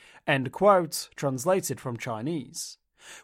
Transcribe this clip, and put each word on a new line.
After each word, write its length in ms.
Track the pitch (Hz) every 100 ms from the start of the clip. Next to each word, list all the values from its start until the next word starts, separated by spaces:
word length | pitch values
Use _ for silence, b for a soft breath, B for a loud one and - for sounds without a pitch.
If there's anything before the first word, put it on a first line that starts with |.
| b b b
end 240 | 139 123
quote, 580 | - 196 190 160 - - -
translated 640 | 143 131 151 190 - 127
from 160 | 135 117
Chinese. 800 | 131 110 127 165 117 - - - _ _ B B